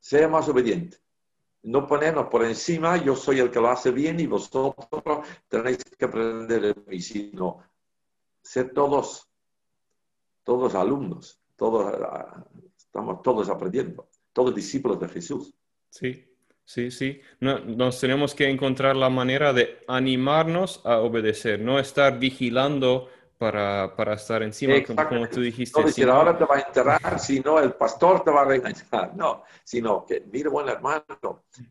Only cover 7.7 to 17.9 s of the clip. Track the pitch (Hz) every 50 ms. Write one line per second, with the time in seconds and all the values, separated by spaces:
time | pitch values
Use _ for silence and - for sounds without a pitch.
7.7 | _ _ _ _ _ _ _ _ _ _ _ _ _ _ - - - 127 127 127
8.7 | - 143 143 139 143 139 - - - - - _ _ _ _ _ _ _ _ _
9.7 | _ _ _ _ _ _ _ _ _ _ _ _ _ _ _ - 120 127 127 117
10.7 | 101 95 92 107 139 139 135 87 82 - - - - _ _ _ _ - - 113
11.7 | 113 110 98 101 98 - - - - - - - - - - _ - - - _
12.7 | _ _ _ _ - - 107 113 92 87 - 131 120 107 98 95 95 - 98 92
13.7 | 92 127 127 85 85 - - _ _ _ _ _ - - 127 127 113 104 95 -
14.7 | - 131 - 117 98 85 90 85 - 87 87 - 143 - - - - _ _ _
15.7 | _ _ _ _ - - 131 127 131 - _ _ _ _ _ _ _ _ _ -
16.7 | - 127 120 123 123 - 135 135 139 - - - _ _ 127 135 139 107 - 104
17.7 | 113 117 127 127